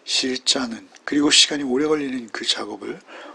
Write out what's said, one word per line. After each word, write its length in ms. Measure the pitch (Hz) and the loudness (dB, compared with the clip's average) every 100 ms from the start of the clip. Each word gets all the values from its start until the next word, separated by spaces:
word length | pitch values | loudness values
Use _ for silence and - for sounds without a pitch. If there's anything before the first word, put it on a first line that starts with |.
실짜는, 840 | - - 131 127 - 143 123 110 92 - | -4 -2 0 -2 0 0 -2 -8 -14 -14
그리고 260 | - 147 147 | -2 2 6
시간이 320 | 131 - 147 | 6 4 2
오래 240 | 139 127 151 | 0 0 2
걸리는 420 | 151 139 127 113 | 2 0 -6 -8
그 120 | - | -6
작업을 540 | 117 - 104 104 104 - - - - | -4 -4 -4 -8 -8 -10 -14 -18 -18